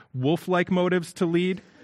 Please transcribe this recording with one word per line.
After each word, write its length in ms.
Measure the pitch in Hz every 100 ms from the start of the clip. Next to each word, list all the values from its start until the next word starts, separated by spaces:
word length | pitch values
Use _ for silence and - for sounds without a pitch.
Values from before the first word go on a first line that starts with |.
| -
wolf-like 560 | 131 131 160 - 175 180
motives 440 | 180 180 180 165
to 120 | - 175
lead 380 | 170 180 185 - -